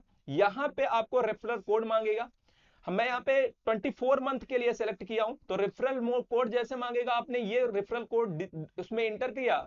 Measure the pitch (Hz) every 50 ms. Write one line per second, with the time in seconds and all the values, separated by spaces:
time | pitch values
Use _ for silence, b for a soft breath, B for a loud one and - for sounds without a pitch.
0 | - _ _ _ - - 139 160 196 202 190 254 285 294 - - 269 240 226 233
1 | 220 - - 247 233 214 214 - - 220 240 214 185 - 208 226 226 220 226 220
2 | 220 214 214 220 240 240 _ _ _ b b b b b b b b 185 180 202
3 | 233 254 247 247 240 269 269 269 262 233 - _ - 226 220 214 - 277 - -
4 | 247 254 277 269 262 269 262 247 - - 262 247 240 240 233 233 226 208 214 -
5 | 202 190 226 220 220 220 277 - _ - 190 190 196 196 - - 240 262 269 262
6 | 233 233 247 247 - - 240 233 254 220 214 240 233 233 262 247 240 240 240 240
7 | 247 247 240 240 233 - 240 247 233 190 220 247 254 233 202 202 196 - 233 240
8 | 226 - 233 226 233 208 165 151 190 185 - 160 156 - - - 180 - 226 226
9 | 226 220 214 190 254 254 208 269 254 233 170 143 135